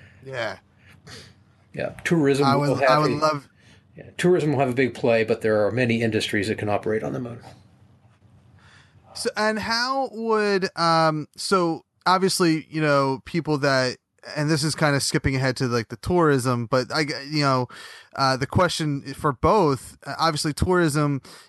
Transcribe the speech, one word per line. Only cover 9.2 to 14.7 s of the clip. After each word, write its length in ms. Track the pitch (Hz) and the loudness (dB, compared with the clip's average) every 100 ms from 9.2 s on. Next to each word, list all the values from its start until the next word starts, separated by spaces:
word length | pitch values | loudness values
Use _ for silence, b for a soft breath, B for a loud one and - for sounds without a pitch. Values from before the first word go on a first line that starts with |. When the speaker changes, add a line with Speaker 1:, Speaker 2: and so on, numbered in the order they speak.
| 233 202 | -6 -2
Speaker 1:
and 240 | 214 220 | -2 -2
how 500 | 190 226 247 269 262 | -2 -4 -2 -2 -4
would, 560 | 220 226 214 208 196 180 - | -4 -2 0 2 0 -2 0
um, 500 | 165 165 160 156 - - | 2 4 2 0 -6 -10
so 480 | - 190 170 156 - _ - | 0 2 2 -2 -8 _ 0
obviously, 580 | 185 190 - 175 160 - | 2 2 2 2 2 -2
you 120 | 156 | -2
know, 400 | 151 143 135 135 - | 2 2 2 -2 -4
people 340 | 170 156 147 | -4 -2 0
that, 380 | 143 131 127 - _ _ 117 127 | 2 2 0 -4 _ _ -10 -4
and 140 | 147 | 0
this 140 | 156 | 0
is 100 | 151 | 0